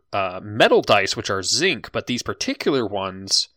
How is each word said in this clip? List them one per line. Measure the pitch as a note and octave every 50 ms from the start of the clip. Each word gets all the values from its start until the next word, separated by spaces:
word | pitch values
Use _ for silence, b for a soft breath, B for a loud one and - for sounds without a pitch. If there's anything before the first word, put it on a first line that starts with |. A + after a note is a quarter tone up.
| _ _ -
uh, | G2+ F#2+ F#2 F2+ F#2
metal | - G#2 G#2 A2+ E3 A3+ B3 G#3
dice, | C3+ - A2 G2+ F#2+ G2 -
which | A#2+ - -
are | G#2 F#2+ F#2
zinc, | F#2 G#2+ B2 E3 F#3+ D3+ G#2+ - -
but | - A2+ -
these | - A#2+ A#2 -
particular | - G#2 - - - C#4 - - G3+ D3+ C3 A#2
ones | G2 G2+ G2 F#2+ F#2+ F#2 F#2+ G2 F#2+ - - - - _